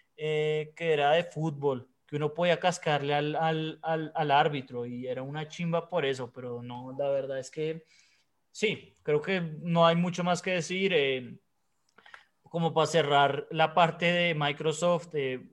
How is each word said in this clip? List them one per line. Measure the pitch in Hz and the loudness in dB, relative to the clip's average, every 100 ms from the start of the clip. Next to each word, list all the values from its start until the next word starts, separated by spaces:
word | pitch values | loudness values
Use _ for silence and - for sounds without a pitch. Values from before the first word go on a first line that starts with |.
| _ - | _ -8
eh, | 156 151 151 151 151 - | -4 -2 0 -2 -6 -6
que | 170 | 0
era | 147 143 | 2 4
de | 165 | 4
fútbol, | 170 151 156 139 143 123 117 _ - | 0 -4 -6 -2 -2 -2 -8 _ -10
que | 147 | -4
uno | 151 | -4
podía | 151 175 160 | 0 0 2
cascarle | 180 175 165 147 143 | 0 0 -2 0 0
al, | 147 151 156 | 0 0 -2
al, | 160 160 156 151 | -2 -2 -4 -8
al, | 165 160 156 165 | -4 -4 -4 -4
al | 151 | 4
árbitro | 139 156 143 127 123 120 | 4 4 0 -8 -8 -8
y | 120 127 | -8 -6
era | 127 | -8
una | 135 151 151 | -8 -10 -10
chimba | - 170 165 165 | -6 -2 -2 -2
por | 175 139 | -2 -2
eso, | 131 120 | -2 -8
pero | 127 123 120 | -10 -10 -10
no, | 120 123 127 131 | -10 -12 -12 -4
la | 143 | -2
verdad | 139 131 135 | -2 -2 -8
es | 127 | -8
que | 160 156 165 _ _ _ _ _ _ _ | -6 -6 -6 _ _ _ _ _ _ _
sí, | - 214 143 - _ | -2 -2 -2 -10 _
creo | - 147 | -2 0
que | 151 190 | 0 -2
no | 165 156 170 170 165 | -2 -6 0 6 6
hay | 170 | 6
mucho | 180 175 | 2 0
más | 180 175 | 0 0
que | 190 | 0
decir. | 180 151 185 190 165 | -2 -2 -2 2 4
Eh, | 139 131 120 131 _ _ _ _ _ _ - - _ _ | 2 0 -4 -16 _ _ _ _ _ _ -20 -20 _ _
como | - 170 165 | -8 -2 0
para | 151 151 | 2 4
cerrar | 165 143 143 143 135 - | 4 4 6 4 2 -4
la | 160 160 | 0 2
parte | 180 165 170 175 | 4 4 4 0
de | 175 175 | 2 2
Microsoft, | 151 147 143 156 147 175 170 - | 0 -2 -2 -4 0 0 0 -2
eh, | 151 135 127 - | -4 -2 -4 -10